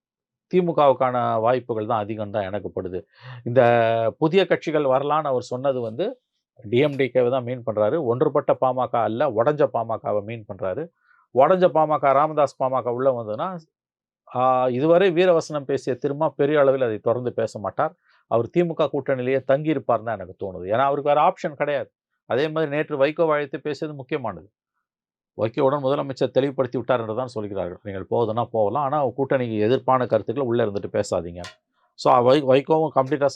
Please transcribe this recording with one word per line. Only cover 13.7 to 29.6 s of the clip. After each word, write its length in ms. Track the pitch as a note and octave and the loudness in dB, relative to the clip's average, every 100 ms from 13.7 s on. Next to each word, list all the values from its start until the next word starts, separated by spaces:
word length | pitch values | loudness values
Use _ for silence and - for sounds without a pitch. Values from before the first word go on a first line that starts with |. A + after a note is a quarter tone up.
| _ _ _ _ _ _ B2+ | _ _ _ _ _ _ 0
ஆ, 320 | C3 B2+ C3 | 2 2 2
இதுவரை 440 | B2 D#3 E3+ G3 | 2 4 4 4
வீரவசனம் 520 | E3 F#3 E3 - D3 | 4 4 4 0 -6
பேசிய 340 | C#3 C3+ C#3+ B2 | -4 -4 -2 -4
திருமா 260 | C#3 C#3+ D#3 | -4 -2 -2
பெரிய 320 | - C#3+ D3+ | 0 2 4
அளவில் 220 | C#3 C3 | 4 4
அதை 160 | A#2+ G#2 | 0 0
தொடர்ந்து 340 | A#2 B2 B2 | -2 -2 -2
பேச 260 | A#2 A2 G#2+ | -4 -6 -6
மாட்டார். 360 | F#2+ - D#3 - _ _ _ | -6 -4 -4 -6 _ _ _
அவர் 200 | A2+ A#2 E3+ | -2 0 0
திமுக 320 | F3 D#3 D3 | 0 0 -2
கூட்டணியிலேயே 480 | D3 B2+ C3 B2 C3+ - | -2 -4 -2 0 -2 0
தங்கியிருப்பார்னு 580 | C#3 D#3 C#3 - A2+ A2+ | 0 0 -2 0 -2 -2
தான் 100 | G#2 | -8
எனக்கு 160 | F2+ - | -10 -10
தோணுது. 240 | G2 F2+ F#2 | -10 -8 -2
ஏன்னா, 180 | A2+ C#3 | 0 2
அவருக்கு 220 | C#3+ D3 | 0 2
வேற 80 | D3 E3+ | 4 4
ஆப்ஷன் 260 | F#3 E3+ | 2 -8
கிடையாது. 360 | C#3+ D3 C#3 G#2 _ _ _ - | -4 -4 -2 -6 _ _ _ -4
அதே 220 | A#2 D#3 | -2 0
மாதிரி 280 | D#3 D3+ D3 | -2 -2 -2
நேற்று 200 | D3+ C#3+ | -4 0
வைகோ 260 | C#3+ D#3 D#3+ | 0 2 0
அழைத்து 300 | D3 C#3 D3+ | 0 -2 -6
பேசியது 360 | D3+ C#3+ D#3 C#3+ | -8 -6 -8 -10
முக்கியமானது. 520 | B2+ D3+ A2+ F2+ G2 _ _ _ _ _ _ _ _ - | -6 -6 -6 -10 -16 _ _ _ _ _ _ _ _ -4
வைகோவுடன் 460 | A2 D3 C3+ D3 | -4 2 0 2
முதலமைச்சர் 460 | C3 D3 C#3 C3 C3 | 0 -2 -4 -4 0
தெளிவுபடுத்தி 480 | C3 C#3+ C3 B2 B2+ | 0 0 0 -2 -4
விட்டார் 220 | A2+ B2+ | -2 -2
என்று 140 | A2 | -2
தான் 120 | G#2+ B2+ | -6 -6
சொல்கிறார்கள். 540 | - G#2 F#2+ F2+ F2 | -8 -6 -6 -6 -8
நீங்கள் 240 | G#2 F#2+ F2+ | -10 -10 -4
போவதுன்னா 340 | A2+ A2 A2+ | -2 0 -2
போகலாம், 400 | A#2 A2+ G2+ C3+ | -4 -2 0 0
ஆனா 220 | C3+ D3+ B2+ | -2 -2 -2
கூட்டணிக்கு 500 | - C3+ C3+ A#2+ G#2+ | -2 -2 0 0 0